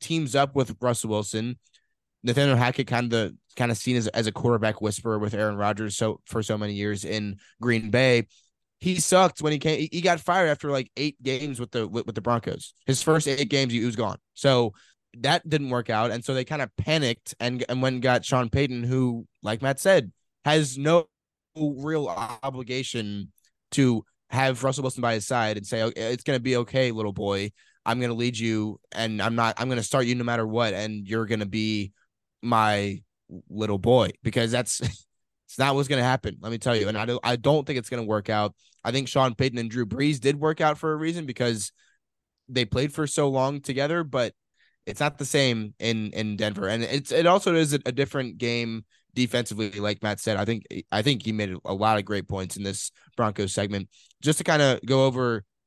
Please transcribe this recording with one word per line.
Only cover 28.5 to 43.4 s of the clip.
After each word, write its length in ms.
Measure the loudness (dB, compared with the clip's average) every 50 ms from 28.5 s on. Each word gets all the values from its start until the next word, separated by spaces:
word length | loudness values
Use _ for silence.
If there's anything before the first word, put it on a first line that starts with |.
| 0 0 -2 -2 -6 -10 _ _
and 300 | -6 -4 -4 -2 -2 -2
I'm 140 | 0 0 2
not, 200 | 2 2 0 0 -2
I'm 100 | -2 -2
gonna 160 | -2 -2 -2
start 220 | 0 0 0 2
you 80 | 2 0
no 100 | 0 0
matter 220 | -2 -2 -2 -2
what, 280 | 0 0 0 0 0 0
and 340 | -2 -4 -6 -6 -8 -6 -4
you're 180 | -2 -2 0
gonna 220 | 0 0 -2 -2 -2
be 440 | -2 -2 0 0 0 -2 -4 -6 -10 _ _ _ _ _ _ _ _ _ -2
my 580 | 2 4 4 4 4 4 2 0 -2 -4 -6 -10 _ _ _ _ _ -18 -18 -16 _
little 300 | -6 -4 -2 -2 -2 0
boy," 320 | 4 6 6 6 6 2 0 -4
because 300 | -4 -2 0 2 0 2
that's, 280 | 0 0 -2 -2 -4 -4
<laughs> 640 | -4 -4 -6 -8 -14 _ _ _ _ _ _ _ _ _
it's 100 | -2 0
not 160 | 2 2 4
what's 140 | 2 2 2
gonna 160 | 2 2 4
happen, 340 | 2 2 0 0 -6 -8 -8
let 100 | -8 -8
me 80 | -8 -4
tell 160 | -2 0 0
you. 120 | 2 0 0
And 100 | -2 -2
I 80 | -2
don't, 140 | -4 -4 -2 -2
I 120 | -2 -2
don't 300 | 0 2 2 2 2 2
think 140 | 0 -4 -6
it's 100 | -4 -4
gonna 140 | -6 -6 -2
work 260 | -2 -2 -2 0 0
out. 240 | 0 0 0 0 -4 _ _ _ _ _ -6
I 80 | -2
think 160 | -2 -2 -2 0
Sean 260 | 2 2 2 2 2
Payton 240 | 0 -2 -2 0 -2
and 140 | -6 -4
Drew 160 | -4 -4 -4 -4
Brees 320 | -2 0 0 0 0 2
did 200 | 2 0 0 2
work 220 | 0 0 0 2
out 160 | 2 0 0 0
for 160 | -2 -4 -4
a 40 | -2
reason 280 | -4 -4 -6 -6 -8
because 460 | -8 -4 -2 0 0 0 -2 -4 -8 -12 _ _ _ _ _ _ _ _ _ _ _ _ _ _ -4
they 180 | -2 -2 0
played 280 | 0 0 -2 -2 -2 -2
for 140 | -4 -4 -2
so 220 | 0 0 0 2
long 320 | 2 2